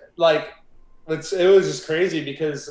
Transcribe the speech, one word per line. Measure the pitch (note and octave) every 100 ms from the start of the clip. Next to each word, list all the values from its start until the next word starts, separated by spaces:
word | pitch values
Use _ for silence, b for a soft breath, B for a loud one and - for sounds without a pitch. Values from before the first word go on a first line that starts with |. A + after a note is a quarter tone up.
| - -
like, | E3 D3+ - - - - - - -
it's, | D#3 -
it | F#3+ F3+
was | G3 D#3
just | D3 -
crazy | D#3+ F#3 D#3+
because, | C#3 C#3 D#3 C#3 -